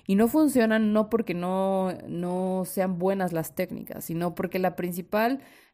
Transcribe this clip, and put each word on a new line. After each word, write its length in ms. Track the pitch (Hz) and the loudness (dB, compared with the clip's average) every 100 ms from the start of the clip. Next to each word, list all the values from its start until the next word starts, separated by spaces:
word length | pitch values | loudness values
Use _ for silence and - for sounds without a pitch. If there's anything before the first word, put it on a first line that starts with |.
| - | 0
Y 100 | 196 | 4
no 120 | 226 | 4
funcionan 640 | 302 302 254 220 220 214 | 6 4 4 4 4 4
no 180 | 214 214 | 2 2
porque 240 | 226 226 | 0 0
no, 600 | 180 175 190 190 190 185 - - | -4 -2 0 0 0 0 -4 -8
no 560 | 170 175 185 185 185 185 | -6 -4 -2 -2 -2 -4
sean 340 | - 185 175 | -2 -2 0
buenas 320 | 185 196 180 | 0 0 -2
las 240 | 165 160 - | -2 -4 -6
técnicas, 480 | 180 - - - | -6 -6 -10 -12
sino 320 | - 165 175 170 | -6 -4 -4 -2
porque 240 | 185 185 | -4 0
la 160 | 185 180 | 0 0
principal, 640 | 175 180 175 214 226 269 - - _ | -4 -6 -2 0 0 -2 -8 -20 _